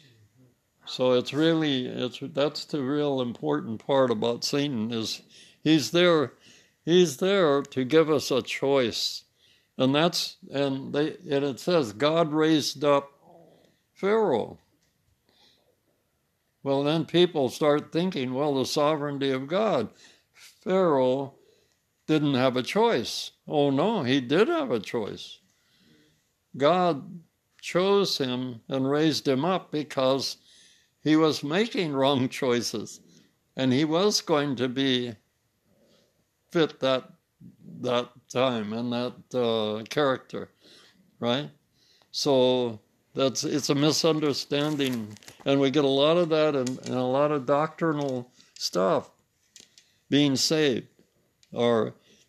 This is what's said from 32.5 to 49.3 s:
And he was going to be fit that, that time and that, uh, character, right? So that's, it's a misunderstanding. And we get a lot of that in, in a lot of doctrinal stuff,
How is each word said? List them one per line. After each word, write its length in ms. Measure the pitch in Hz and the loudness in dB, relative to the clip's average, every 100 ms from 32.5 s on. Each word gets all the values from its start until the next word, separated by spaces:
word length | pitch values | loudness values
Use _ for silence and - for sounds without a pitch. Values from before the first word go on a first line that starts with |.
| 120 107 113 98 - _ _ _ _ _ - | 0 -2 -6 -10 -16 _ _ _ _ _ -4
And 160 | 131 | 0
he 100 | 127 | 2
was 380 | 156 160 208 208 | 2 2 0 0
going 340 | - 151 143 120 | 0 0 0 -2
to 140 | 127 | -4
be 440 | 123 135 123 123 107 _ _ _ _ _ _ _ _ _ _ _ _ _ | -2 0 0 -2 -10 _ _ _ _ _ _ _ _ _ _ _ _ _
fit 300 | 175 147 - | 0 0 0
that, 320 | 131 131 - - _ _ - _ - - | -2 -2 -4 -20 _ _ -20 _ -20 -8
that 280 | 120 123 123 - _ | -2 -2 -2 -14 _
time 420 | 127 131 117 104 | 0 0 0 -4
and 220 | 110 120 | -6 -4
that, 200 | 120 123 - - 127 | -4 -6 -10 -8 -2
uh, 460 | 120 113 107 107 110 | 0 0 -2 -6 -6
character, 600 | - 143 127 - 107 - _ - - - _ _ _ | 0 0 0 -6 -14 -14 _ -20 -20 -20 _ _ _
right? 300 | 117 123 151 _ _ _ _ _ _ | -2 -2 -4 _ _ _ _ _ _
So 680 | - 151 135 127 127 123 107 _ _ _ | -4 2 4 4 2 -2 -6 _ _ _
that's, 300 | - 135 - | -2 -2 -2
it's 260 | 147 151 - | -4 -4 0
a 60 | 139 | 2
misunderstanding. 1400 | 151 139 165 156 151 127 - 143 147 151 135 123 107 107 - - 139 | 2 2 0 0 -2 -4 -4 -2 -2 -2 -2 -4 -8 -14 -20 -10 0
And 140 | 139 | 2
we 100 | 135 | 2
get 140 | 135 | 2
a 60 | 139 | 2
lot 260 | 135 147 170 | 2 4 2
of 140 | 170 | 2
that 260 | 160 151 143 | 2 2 0
in, 120 | 127 131 - | -2 -6 -6
in 80 | |
a 160 | 127 127 | -4 0
lot 240 | 131 147 | 0 2
of 120 | 151 127 | 0 0
doctrinal 880 | 143 160 - 170 147 143 127 123 _ _ - | 0 0 -2 -4 -2 -4 -6 -8 _ _ -10
stuff, 520 | - 175 185 151 - _ _ | -6 -2 0 0 -2 _ _